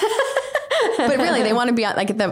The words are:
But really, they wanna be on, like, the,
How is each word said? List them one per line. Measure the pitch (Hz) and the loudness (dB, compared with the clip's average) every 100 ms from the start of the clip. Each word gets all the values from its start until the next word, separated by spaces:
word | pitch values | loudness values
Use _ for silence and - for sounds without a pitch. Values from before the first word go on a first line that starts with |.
| 427 453 539 - 554 554 587 622 453 453 | 0 0 0 -2 -4 -6 -2 0 0 0
But | 254 269 | 0 2
really, | 247 269 | 2 2
they | 214 | 2
wanna | 226 247 | 2 2
be | 233 208 | 0 0
on, | - | 0
like, | 196 208 | -2 0
the, | 196 | -2